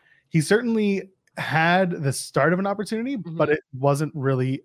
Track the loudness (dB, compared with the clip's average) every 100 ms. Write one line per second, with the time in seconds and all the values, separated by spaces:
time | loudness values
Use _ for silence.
0 | _ _ _ 0 4 2 2 0 2 0
1 | -4 _ _ -10 -2 2 4 4 2 0
2 | -2 -4 -4 0 2 2 -2 -6 -6 -6
3 | -4 -6 -6 -2 0 0 -4 -2 0 2
4 | -2 -2 -2 0 0 -4